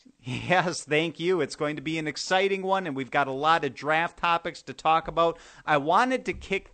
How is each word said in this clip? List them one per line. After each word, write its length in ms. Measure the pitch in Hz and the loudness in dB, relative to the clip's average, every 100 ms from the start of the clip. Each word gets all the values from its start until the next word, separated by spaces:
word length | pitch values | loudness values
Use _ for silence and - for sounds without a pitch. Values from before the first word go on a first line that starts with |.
| - _ | -20 _
Yes, 640 | 123 120 117 180 175 147 | -10 -6 2 2 2 -2
thank 340 | - 151 165 147 | -2 0 0 -2
you. 220 | 170 180 | 0 0
It's 160 | 135 - | -2 -2
going 220 | 151 151 | -4 -4
to 40 | |
be 160 | 139 160 | -6 -4
an 100 | 151 | -4
exciting 540 | - - 185 196 196 | -6 0 2 2 0
one, 240 | 190 190 180 | 0 -2 -2
and 100 | 135 | -6
we've 140 | 123 | -2
got 200 | 143 135 | 0 0
a 20 | |
lot 320 | 131 156 135 | 0 2 2
of 100 | 143 | 0
draft 440 | 110 143 156 135 - | -4 0 0 0 -2
topics 440 | 170 170 175 151 | 0 0 -2 -10
to 100 | - | -14
talk 340 | - 160 160 170 | -2 2 2 2
about. 320 | 160 170 165 - - - | 2 2 0 -10 -8 0
I 120 | 147 | 2
wanted 480 | 147 190 254 254 254 | 4 4 4 0 -4
to 80 | |
kick 340 | - - 190 - | -8 -4 -6 -6